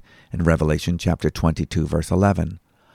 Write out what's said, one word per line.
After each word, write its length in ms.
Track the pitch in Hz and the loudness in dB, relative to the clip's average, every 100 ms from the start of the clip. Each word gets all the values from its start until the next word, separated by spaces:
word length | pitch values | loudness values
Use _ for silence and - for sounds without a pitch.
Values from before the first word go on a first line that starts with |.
| - - - | -20 -20 -10
in 120 | 82 | -2
Revelation 560 | 82 80 78 78 - 85 | 2 4 2 0 0 -2
chapter 320 | 92 80 90 | 0 0 -2
twenty-two, 560 | - 82 80 78 85 76 | 0 0 0 -2 -2 -2
verse 240 | 80 - | -2 0
eleven. 480 | 90 101 101 80 92 _ _ _ | 2 2 2 -4 -8 _ _ _